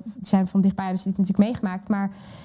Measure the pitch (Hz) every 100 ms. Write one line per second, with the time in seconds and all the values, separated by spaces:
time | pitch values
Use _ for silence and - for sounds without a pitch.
0 | 226 254 - 190 185 196 190 190 190 185
1 | 196 190 190 190 208 240 190 185 - 202
2 | 196 - - -